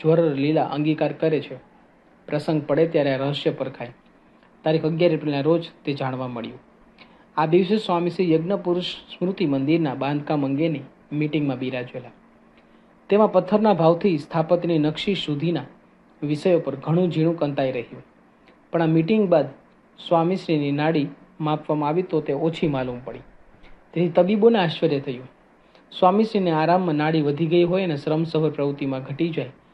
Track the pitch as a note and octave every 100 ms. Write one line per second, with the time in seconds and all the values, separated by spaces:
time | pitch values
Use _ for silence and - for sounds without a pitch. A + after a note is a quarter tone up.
0 | D#3 E3 E3 C#3 C#3+ D#3 C3 C#3+ D3+ D3+
1 | D3 C#3+ D#3+ D3+ - B2+ - _ _ _
2 | _ _ - D3 D3 D#3 C#3 C#3+ E3 E3
3 | C#3 C3 C#3 C#3+ D#3+ - C3 - B2 -
4 | _ _ _ _ _ _ D#3 D#3 D#3 D#3+
5 | F3 D#3 D#3 C#3+ C#3+ E3+ E3 - - C3+
6 | C3+ B2+ B2+ A#2+ A2+ B2+ _ _ _ -
7 | - - _ - D#3 F3 F3+ G#3+ G#3+ E3+
8 | F3 E3 F3+ D#3+ E3 G3 F3+ F3 F3 -
9 | - - F3+ F#3+ D#3+ C3+ C3+ E3 D#3 B2+
10 | C3+ D3 C#3+ D3+ C#3 C#3 E3 C#3+ - _
11 | - D3 D3+ D3+ C#3+ B2 B2+ B2 B2+ B2+
12 | A#2+ - _ _ _ _ _ _ _ _
13 | - G3+ G#3 F#3 - G#3 G#3+ F3 E3 E3+
14 | G#3 D#3 - E3 D#3+ E3+ E3 E3 D3+ D#3
15 | - F3 - C#3+ E3 D#3 B2 - _ _
16 | _ - D3 D3 F#3+ E3 - - D3+ E3
17 | F3 D#3+ D#3+ E3 C#3+ C#3 C3+ B2+ A2+ B2+
18 | - _ _ _ _ _ _ E3+ E3 D#3+
19 | E3 A3 G3 E3 C#3 - _ _ _ -
20 | - E3 E3 F#3 - D#3 C#3+ C#3+ D#3 D#3+
21 | C#3+ - - - D3+ D#3 - D3+ D3 E3
22 | F#3 D#3 D3+ C#3 D#3+ E3 E3 C#3 B2+ B2
23 | B2 B2 - - - - - - _ E3
24 | F3 E3+ F3+ G#3+ A3+ A3+ E3+ - D#3+ C#3+
25 | C#3 B2 C3 _ _ _ _ - - -
26 | F#3 G3 A3 G#3 F#3 D#3 D#3+ F#3 F3+ D3
27 | D3+ D#3+ C#3+ C#3+ E3 F3 F3 F#3 F#3 C#3+
28 | D#3 D#3 E3 D#3 D#3 D3 C#3+ C#3+ C#3 C3
29 | C3 C#3 E3+ D#3+ B2 - _